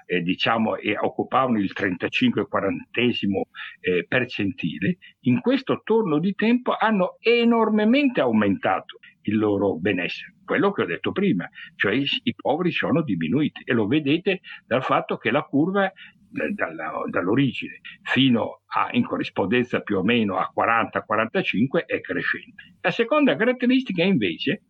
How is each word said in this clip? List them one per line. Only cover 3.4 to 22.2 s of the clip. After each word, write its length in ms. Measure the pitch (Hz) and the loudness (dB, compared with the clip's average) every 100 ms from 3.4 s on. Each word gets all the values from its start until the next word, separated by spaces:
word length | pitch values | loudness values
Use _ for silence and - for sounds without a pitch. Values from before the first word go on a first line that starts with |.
| - - - - | -4 -12 -18 -8
eh, 240 | 92 87 85 | -2 -2 0
percentile, 920 | 131 120 - 98 - 82 - - - - _ | -2 -2 -4 -4 -4 -6 -2 -4 -4 -8 _
in 200 | 127 123 | 0 0
questo 400 | 233 269 - 123 | 0 -2 -2 -4
torno 340 | - 220 190 151 | 0 0 2 0
di 160 | 196 | 0
tempo 420 | - 220 247 226 - | 0 0 0 0 0
hanno 420 | 220 202 180 - | 2 2 0 -2
enormemente 1000 | 220 240 233 233 220 214 214 277 277 202 | 2 4 4 4 2 2 4 4 2 2
aumentato 800 | 127 110 101 92 110 87 - - - _ - | 2 2 2 0 0 -2 -4 -20 -20 _ -2
il 120 | 107 | 0
loro 400 | 107 98 98 80 | 2 2 0 0
benessere, 580 | 101 90 87 - - _ | -2 -2 -4 -8 -16 _
quello 280 | - - 202 | -4 0 0
che 100 | 196 | 0
ho 40 | 92 | -4
detto 260 | 82 - | -4 -4
prima, 360 | - 196 90 82 - - - | 0 0 0 -4 -14 -14 -4
cioè 180 | 98 | -2
i, 120 | 127 139 - | 0 -2 -4
i 100 | 120 - | -4 2
poveri 360 | 113 156 175 | 4 4 2
sono 320 | - 87 151 | 0 2 2
diminuiti 580 | 143 85 78 139 147 - | 2 0 2 2 2 -2
e 100 | - | 0
lo 120 | 117 101 | 2 4
vedete 560 | 156 139 170 196 190 - - - | 2 2 0 0 -2 -6 -14 -2
dal 180 | 123 | 0
fatto 340 | - 151 - 190 | 2 0 0 -4
che 120 | 113 | 0
la 140 | 143 | 0
curva, 440 | - 139 170 202 190 | 0 0 2 2 0
eh, 60 | - - _ _ - - | -4 -20 _ _ -6 -6
dalla, 380 | - - 80 78 - - | -4 -6 -6 -8 -6 -4
dall'origine 720 | - 90 127 135 - - - - - | -2 0 2 2 -2 -12 -14 -20 -14
fino 640 | - 127 135 113 - - - | -2 2 4 2 -2 -10 -6
a, 240 | 104 104 | -4 -2
in 100 | 120 | -2
corrispondenza 800 | - - 147 - 95 123 120 - | -2 -4 -6 -4 0 0 0 -4
più 160 | - 95 | -2 -2
o 60 | |
meno 340 | 95 120 104 92 | 0 0 0 -2
a 120 | 82 | -4
quaranta, 520 | 107 101 117 98 98 | -2 0 0 0 -4
quarantacinque 840 | - 107 113 190 - - 135 175 - | -2 -2 -2 -2 -2 -2 0 -2 -2
è 160 | 92 | -6
crescente. 760 | - 87 | -6 -6